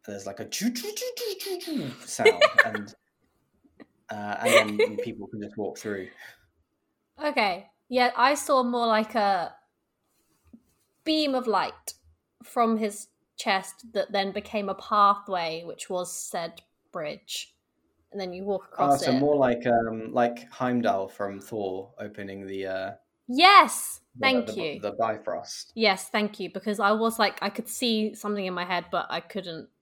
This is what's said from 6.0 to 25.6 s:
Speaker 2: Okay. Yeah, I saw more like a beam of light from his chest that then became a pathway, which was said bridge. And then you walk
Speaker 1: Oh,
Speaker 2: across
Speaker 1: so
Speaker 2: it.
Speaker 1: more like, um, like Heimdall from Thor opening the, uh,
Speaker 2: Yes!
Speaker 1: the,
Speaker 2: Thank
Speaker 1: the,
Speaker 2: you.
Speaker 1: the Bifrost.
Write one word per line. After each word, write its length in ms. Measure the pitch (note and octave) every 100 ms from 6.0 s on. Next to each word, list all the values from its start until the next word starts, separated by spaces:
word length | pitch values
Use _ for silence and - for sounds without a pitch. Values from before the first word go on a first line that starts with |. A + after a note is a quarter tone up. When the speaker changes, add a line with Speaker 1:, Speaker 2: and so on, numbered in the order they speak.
| F#2 - - - _ _ _ _ _ _ _ -
Speaker 2:
Okay. 440 | D4 C4+ G#3 F3+ - _ _
Yeah, 220 | B3 B3 B3
I 160 | B3+
saw 300 | C#4+ - C4+
more 240 | B3 A#3+ A#3
like 280 | G#3+ A3 A#3+
a 380 | G3+ F#3+ E3 - _ _ _ _ _ _ _ _ _ - _ _ _ _ -
beam 300 | D#4 D4 C4
of 120 | A#3
light 460 | G3 D3 - - - _ _ _ _
from 340 | - B3+ A#3 A3
his 300 | G#3+ G3+ - _ _ -
chest 480 | - F#3+ F#3 - A3+
that 180 | G#3 -
then 200 | G3 G3
became 360 | G3+ G3+ G#3+ G3
a 60 | G3
pathway, 880 | - G#3+ G3+ G3+ - F#3 E3 D#3+ E3+
which 240 | - -
was 240 | F3+ F3+
said 480 | - - F#3 E3+ E3+ _ _ _
bridge. 640 | F3+ D3+ D3 - - - _ _ _ _ _ _
And 80 | G3+
then 140 | F#3
you 100 | F3+
walk 200 | G3 F#3+ -
Speaker 1:
Oh, 20 |
Speaker 2:
across 320 | - C#3+ C#3 -
Speaker 1:
so 60 |
Speaker 2:
it. 80 | B2+
Speaker 1:
more 160 | D3 D3
like, 280 | C3 A#2+ B2
um, 460 | A#2 A2+ A2+ A2+
like 360 | B2 A#2+ A#2+ -
Heimdall 560 | - B2+ B2 A2 G2 F#2+
from 320 | - G2+ G2
Thor 540 | - A2 G2 F#2 F#2+ -
opening 480 | G#2+ G#2 G2 G2 G2
the, 200 | F#2+ F#2+
uh, 260 | F#2+ F#2+ G2+ _ _ -
Speaker 2:
Yes! 720 | B3+ F4+ G4+ C#4 - - - _ B3
Speaker 1:
the, 40 |
Speaker 2:
Thank 260 | C4+ B3+ -
Speaker 1:
the, 60 | -
Speaker 2:
you. 240 | D#3+ A#2+
Speaker 1:
the 120 | G2+
Bifrost. 800 | G2+ A2+ G#2+ - E2+ - -